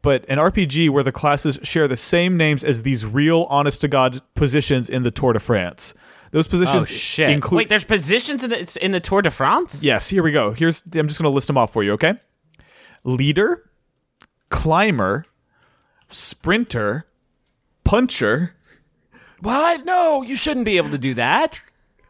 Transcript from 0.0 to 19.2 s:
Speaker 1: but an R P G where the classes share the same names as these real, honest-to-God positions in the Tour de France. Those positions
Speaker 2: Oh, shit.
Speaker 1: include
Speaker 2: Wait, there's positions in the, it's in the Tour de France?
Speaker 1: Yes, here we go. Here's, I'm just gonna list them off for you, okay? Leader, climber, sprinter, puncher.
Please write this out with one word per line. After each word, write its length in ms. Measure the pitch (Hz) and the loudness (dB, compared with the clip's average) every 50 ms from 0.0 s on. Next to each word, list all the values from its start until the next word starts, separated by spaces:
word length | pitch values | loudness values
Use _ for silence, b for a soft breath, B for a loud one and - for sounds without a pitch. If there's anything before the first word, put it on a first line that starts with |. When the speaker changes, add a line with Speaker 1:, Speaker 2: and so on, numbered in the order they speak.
| - | 2
Speaker 1:
but 200 | 147 139 127 - - | 2 0 0 0 -2
an 80 | 135 | 0
R 140 | 143 160 190 | 2 2 2
P 160 | 190 220 185 | 2 0 -2
G 200 | 147 131 156 170 156 | 0 0 2 2 2
where 140 | 135 143 131 | 2 2 0
the 80 | 135 123 | 0 -2
classes 440 | - - 147 143 135 - 151 135 - - | 0 0 0 0 0 0 -4 -4 -4 -8
share 240 | - - 165 151 | -4 0 0 2
the 100 | 139 127 | 2 0
same 400 | 120 - - - 175 175 180 185 | -2 -2 0 2 2 2 2 2
names 260 | 170 160 151 151 135 - | 2 2 2 0 0 0
as 180 | 147 131 113 110 | -2 -2 0 0
these 220 | 139 135 117 107 | -2 -2 -2 -4
real, 420 | 107 107 135 147 156 165 165 156 - | -2 0 2 2 4 4 2 2 2
honest-to-God 720 | 139 143 143 147 139 - - 143 139 135 131 127 123 131 _ _ _ | 0 0 0 0 -2 -2 -4 0 2 2 2 2 0 -4 _ _ _
positions 520 | - 156 135 123 151 135 - 147 127 120 - | 0 0 2 2 0 0 2 0 0 0 -2
in 120 | 123 127 127 | -4 -2 -2
the 60 | 120 | -2
Tour 240 | - - - 127 113 | -2 0 0 0 0
de 60 | 107 | 0
France. 540 | - - 120 101 90 87 - - - - - B B B B B B B | 0 0 0 0 0 -4 -6 -8 -10 -10 -10 B B B B B B B
Those 160 | - 151 160 - | -2 -2 0 0
positions 320 | - 175 185 175 139 - | 0 0 2 2 2 0
Speaker 2:
Oh, 40 | 156 | 0
shit. 440 | - - - - - - - 156 143 | 0 -4 -6 -6 -6 -2 0 2 2
Speaker 1:
include 280 | 147 147 - - 175 | 2 0 0 0 0
Speaker 2:
Wait, 120 | 196 226 214 | 0 2 2
there's 140 | 214 208 - | 0 -2 0
positions 580 | - 220 196 147 143 196 240 240 - 294 262 254 | 0 -2 0 2 0 0 0 0 -2 -4 -4 -4
in 40 | 240 | -4
the, 80 | 233 185 | -4 -6
it's 160 | 175 - - | -6 -8 -8
in 140 | - - 190 | -4 -2 -2
the 80 | 196 180 | -2 -2
Tour 200 | 170 - 196 196 | -2 0 -2 0
de 80 | 196 160 | 0 0
France? 540 | - - 135 139 156 - 359 - - 139 151 | -2 0 0 0 2 0 -2 -4 -8 -2 0
Speaker 1:
Yes, 240 | 139 123 101 - - | 0 0 0 0 0
here 120 | 190 196 165 | 0 2 2
we 80 | 160 147 | 2 2
go. 180 | 151 117 104 | 2 0 0
Here's, 300 | 113 120 160 165 160 - - 170 160 | 0 0 0 0 0 -2 -10 -6 -2
I'm 140 | 160 151 151 | -2 -2 -2
just 80 | 151 - | -2 0
gonna 100 | 165 151 139 | 0 2 2
list 140 | 139 127 | 0 0
them 100 | - 143 | 0 2
off 140 | 135 117 107 - | 2 2 2 0
for 80 | 113 104 | -2 0
you, 80 | 101 101 | 0 0
okay? 200 | 104 - 165 208 247 _ _ _ _ _ _ _ b b b b b b b b b b | 0 0 0 0 -2 _ _ _ _ _ _ _ b b b b b b b b b b
Leader, 640 | 127 127 123 135 147 151 165 208 254 349 339 _ _ _ _ _ _ _ _ _ _ _ _ - _ _ _ _ _ | -4 -2 0 0 2 2 2 2 0 0 -4 _ _ _ _ _ _ _ _ _ _ _ _ -20 _ _ _ _ _
climber, 760 | - - - 156 156 170 208 214 175 120 98 92 101 143 165 _ _ _ _ _ _ _ _ _ _ _ _ _ _ _ _ _ | -6 -4 0 2 2 2 4 2 2 0 0 0 0 -2 -4 _ _ _ _ _ _ _ _ _ _ _ _ _ _ _ _ _
sprinter, 960 | - - - - - _ - 160 190 226 240 - - 120 107 104 110 151 165 _ _ _ _ _ _ _ _ _ _ _ _ _ _ _ _ | -12 -10 -8 -8 -10 _ -2 -2 0 0 -2 -4 -4 -2 -2 -2 -2 -4 -6 _ _ _ _ _ _ _ _ _ _ _ _ _ _ _ _
puncher. 680 | - 202 226 254 247 - - 127 104 110 147 175 170 _ b b b b b b _ _ _ _ _ b b | 2 2 2 2 0 0 0 0 0 2 0 -2 -4 _ b b b b b b _ _ _ _ _ b b